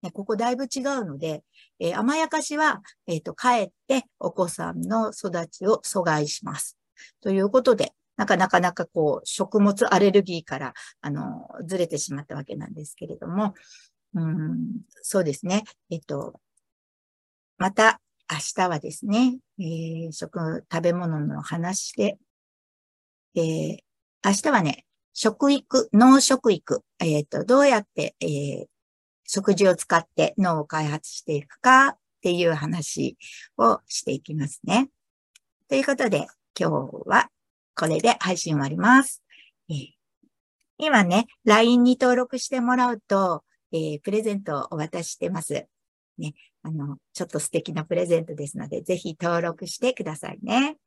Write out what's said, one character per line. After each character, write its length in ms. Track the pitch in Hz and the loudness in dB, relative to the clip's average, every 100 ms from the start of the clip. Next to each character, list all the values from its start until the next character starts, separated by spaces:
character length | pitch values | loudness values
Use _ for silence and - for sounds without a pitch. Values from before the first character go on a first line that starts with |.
ね、 80 | 180 | -10
こ 140 | - | -10
こ 120 | 196 214 | -6 -2
だ 140 | 240 | 0
い 60 | 247 | -2
ぶ 80 | |
違 160 | 269 277 | -4 -6
う 240 | 254 269 | -4 -4
の 120 | 208 143 | -6 -8
で、 260 | 160 151 _ _ _ _ | -8 -8 _ _ _ _
え 160 | 170 | -4
ー、 40 | 180 | -2
甘 180 | 226 302 | 0 0
や 120 | 320 | 0
か 140 | 311 | -2
し 140 | 302 294 | -4 0
は、 260 | 311 202 - _ - | 0 0 -10 _ -8
え 100 | 165 | -6
ー 40 | |
と、 120 | 165 | -6
か 220 | - 254 240 | -4 2 2
え 80 | |
っ 60 | 190 _ _ | 0 _ _
て 160 | 269 - _ | -2 -2 _
お 140 | - | -8
子 160 | 185 175 | -2 -4
さ 240 | - 170 | -2 -8
ん 80 | 170 | -6
の 300 | 175 220 220 | -4 -2 -2
育 360 | 214 196 175 165 | -4 -6 -6 -8
ち 180 | - 190 | -6 0
を 140 | 220 | 0
阻 180 | - 202 | 0 -2
害 260 | 170 151 147 | 0 0 -2
し 160 | - | -6
ま 140 | - 151 | -10 -10
す。 180 | - - _ _ - _ | -10 -12 _ _ -20 _
と 80 | 208 | -2
い 100 | 196 | 0
う 100 | 196 | 2
こ 120 | 247 | 2
と 120 | 254 | 4
で、 180 | 220 - _ _ - | 2 0 _ _ -6
な 100 | 202 | 0
か 100 | 185 | 2
な 120 | 185 | 4
か、 120 | 180 | 2
な 100 | 180 | 0
ん 40 | |
か 120 | 175 175 | -2 -6
こ 360 | - 151 98 | 0 0 0
う、 20 | - | -4
食 340 | - 190 214 | -6 -2 4
物 320 | 202 202 214 | 4 4 2
ア 60 | 190 | 4
レ 140 | 196 | 6
ル 100 | 202 | 4
ギ 160 | 190 170 | 2 -6
ー 60 | |
か 140 | - 135 | -6 -8
ら、 160 | 135 - - _ | -8 -12 -20 _
あ 100 | 151 | -6
の、 380 | 143 - - - - 165 | -6 -6 -12 -16 -16 -8
ず 120 | 185 | -2
れ 100 | 175 | -2
て 100 | 151 | -2
し 140 | - | -6
ま 100 | 139 | -8
っ 40 | 151 | -10
た 100 | - | -12
わ 80 | |
け 100 | 139 | -10
な 140 | - 151 | -12 -12
ん 60 | |
で 100 | 160 | -14
す 100 | 151 | -16
け 140 | - 180 | -16 -16
れ 80 | - | -12
ど 100 | 165 | -8
も、 280 | 180 214 196 _ - _ _ _ | -4 -4 -6 _ -20 _ _ _
う 60 | - | -6
ん、 380 | 160 156 156 - - - - _ | -4 -4 -4 -4 -6 -8 -14 _
そ 180 | - 202 | -4 -2
う 40 | |
で 100 | 165 | -2
す 120 | 139 185 | -4 -2
ね。 180 | 196 214 _ _ | -4 -4 _ _
え 60 | 170 | -12
っ 40 | |
と、 380 | _ 143 - - _ _ _ _ _ _ _ _ _ _ _ _ | _ -10 -10 -16 _ _ _ _ _ _ _ _ _ _ _ _
ま 140 | 190 | -4
た 280 | 202 220 - _ _ _ | 4 4 4 _ _ _
明 80 | 156 - | -8 -8
日 140 | - 180 | -2 -2
は 100 | 160 | -2
で 140 | - | -6
す 140 | 151 214 | -10 -2
ね、 320 | 208 254 254 _ _ | 2 2 0 _ _
え 40 | 170 160 165 165 165 | -8 -6 -6 -8 -8
ー、 20 | |
食、 520 | 156 165 - 160 165 - | -10 -10 -6 -4 -4 -6
食 120 | 165 | -2
べ 100 | 170 | 0
物 260 | 175 175 156 | 0 -2 -2
の 240 | 151 147 | -4 -6
話 500 | 156 170 170 190 - | -6 -6 -4 -4 -8
で、 240 | - 208 - _ _ _ _ _ _ _ _ _ _ _ | -2 -2 -2 _ _ _ _ _ _ _ _ _ _ _
え 60 | - | -2
ー、 380 | 165 160 156 - _ _ _ _ | -2 0 -4 -6 _ _ _ _
明 80 | 202 | 0
日 160 | 202 320 | 0 2
は 120 | 262 | 2
ね、 220 | 160 - _ _ _ | 2 -2 _ _ _
食 380 | - 226 214 277 | -2 -2 2 2
育、 380 | 285 - 262 220 | 2 2 0 4
農 280 | 208 247 269 | 6 10 8
食 320 | 247 262 240 | 6 2 2
育、 300 | 180 - 120 _ _ | 2 0 -6 _ _
え 200 | 170 151 | 0 0
ー 40 | |
と、 200 | 147 - | 0 -6
ど 160 | 180 254 | 2 6
う 80 | 285 | 6
や 100 | 233 | 4
っ 80 | 202 | 0
て、 200 | - - _ | -6 -6 _
え 60 | 170 | -6
ー、 400 | 143 143 - - _ _ _ _ _ - | -4 -4 -8 -12 _ _ _ _ _ -6
食 300 | - 196 196 | -2 2 4
事 100 | 190 | 4
を 80 | |
使 220 | 170 - 170 | 4 2 0
っ 80 | |
て 300 | - - 160 - | 0 0 0 2
脳 220 | 185 160 | 0 0
を 40 | 151 | -2
開 200 | 156 151 | -4 -4
発 240 | 151 - | -4 -8
し 140 | - | -16
て 100 | - | -6
い 100 | 151 | -6
く 160 | - - | -6 0
か 280 | 247 254 269 | 6 8 6
っ 100 | - _ _ | 2 _ _
て 100 | 185 | -2
い 140 | 175 175 | 2 2
う 60 | |
話 640 | 156 151 170 151 - 135 127 - - - - | 0 -2 -6 -6 -6 -6 -6 -20 -20 -20 2
を 240 | 233 - _ | 2 2 _
し 160 | - | -10
て 80 | - | -6
い 80 | 135 | -8
き 140 | - | -6
ま 120 | 156 147 | -6 -6
す 140 | - | -8
ね。 260 | - 196 269 _ _ _ _ _ _ _ _ | 0 0 0 _ _ _ _ _ _ _ _
と 60 | |
い 60 | 269 | -2
う 40 | |
こ 120 | 269 269 | 0 0
と 120 | 240 | 0
で、 180 | 185 - _ _ - | -2 -4 _ _ -4
今 120 | 175 | -2
日 320 | 151 135 - - | -2 -6 -12 0
は 240 | - - _ _ _ _ - | 0 0 _ _ _ _ -4
こ 100 | 160 | -2
れ 140 | 160 | 2
で 160 | 226 - | 2 0
配 160 | 185 180 | -2 -4
信 180 | 170 | -2
終 60 | 151 | -2
わ 80 | 139 | -2
り 80 | 156 | 0
ま 260 | 196 254 | 6 6
す。 200 | 269 - _ _ _ _ _ | 4 -6 _ _ _ _ _
え 40 | |
ー、 160 | 147 127 _ _ _ _ _ _ _ _ _ | -10 -10 _ _ _ _ _ _ _ _ _
今 260 | 311 254 | 2 4
ね、 220 | 185 180 233 _ - | 4 2 0 _ 4
line 360 | 214 233 247 | 6 6 6
に 140 | 247 247 | 6 4
登 160 | 254 247 | 4 2
録 220 | 254 254 | 0 -4
し 100 | - | -6
て 120 | 262 | -4
も 160 | 240 254 | 0 2
ら 160 | 247 | 2
う 80 | 240 | -2
と、 440 | _ 196 190 160 _ _ _ | _ 0 2 -2 _ _ _
え 240 | 160 156 151 | -4 -4 -6
ー、 40 | |
プ 100 | - | -4
レ 120 | 208 | -2
ゼ 120 | 220 | -2
ン 80 | 202 | -4
ト 160 | 196 143 | -4 -6
を 100 | - | -4
お 40 | 165 | -6
渡 260 | 151 180 | -6 -6
し 100 | 165 | -10
し 40 | - | -6
て 140 | 175 | -6
ま 120 | 180 | -6
す。 240 | 165 - - _ _ _ _ - | -4 -6 -8 _ _ _ _ -12
ね、 160 | 156 147 _ _ | -12 -12 _ _
あ 80 | 156 | -10
の、 280 | 160 143 135 _ | -8 -8 -10 _
ち 100 | - | -10
ょ 20 | 165 | -8
っ 20 | |
と 100 | 156 | -6
素 120 | - | -4
敵 220 | 165 160 | -6 -6
な 120 | 160 | -8
プ 100 | 151 | -4
レ 120 | 175 175 | -4 0
ゼ 120 | 170 | 0
ン 80 | 165 | -2
ト 80 | |
で 120 | 147 143 | -10 -10
す 120 | - | -10
の 100 | - | -8
で、 140 | - | -10
ぜ 140 | - 180 | -4 -6
ひ 200 | 180 156 | -4 -6
登 200 | 175 170 | -2 -2
録 240 | 170 160 156 | -2 -8 -12
し 120 | - | -4
て 140 | 240 | -4
く 120 | 254 | -4
だ 120 | 170 156 | -8 -8
さ 140 | - | -12
い 80 | 196 | -12
ね。 340 | 202 226 277 311 | -2 0 0 -4